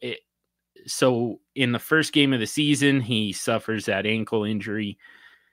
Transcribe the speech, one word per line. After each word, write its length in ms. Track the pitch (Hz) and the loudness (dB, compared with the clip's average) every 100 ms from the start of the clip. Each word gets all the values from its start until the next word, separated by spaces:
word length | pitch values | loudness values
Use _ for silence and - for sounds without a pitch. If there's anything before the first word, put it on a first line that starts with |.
it, 180 | 123 110 _ _ _ _ _ _ - | -10 -12 _ _ _ _ _ _ -12
so 520 | - 131 120 120 101 _ - | 2 2 4 0 -6 _ -2
in 160 | 127 | 0
the 80 | 120 | 0
first 340 | - 156 147 | 2 2 2
game 200 | 151 139 | 4 4
of 60 | 131 | 2
the 80 | 107 | 0
season, 540 | - 147 139 139 139 | 0 2 4 4 2
he 320 | 117 113 107 | 0 -2 -2
suffers 520 | 92 - 113 - 110 101 | -4 -2 -2 -2 -6 -2
that 200 | 98 101 | -2 0
ankle 380 | 110 107 113 | -2 -2 -2
injury 540 | 104 107 98 107 104 104 - - - _ _ | -2 -4 -4 -6 -6 -10 -20 -20 -20 _ _